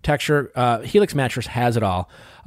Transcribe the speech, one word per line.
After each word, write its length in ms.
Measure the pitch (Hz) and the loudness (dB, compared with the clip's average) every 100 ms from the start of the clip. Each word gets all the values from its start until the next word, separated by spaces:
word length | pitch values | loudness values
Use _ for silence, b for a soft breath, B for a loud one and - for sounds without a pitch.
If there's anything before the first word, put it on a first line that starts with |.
texture, 480 | - 147 - 147 123 | -2 -2 2 0 0
uh, 280 | - 123 117 | -2 0 0
Helix 340 | 120 202 202 143 | 2 2 2 0
mattress 320 | 127 - - | -2 -4 -6
has 280 | 120 120 117 | -2 0 2
it 60 | |
all. 260 | 104 90 90 B B B | 0 -2 -4 B B B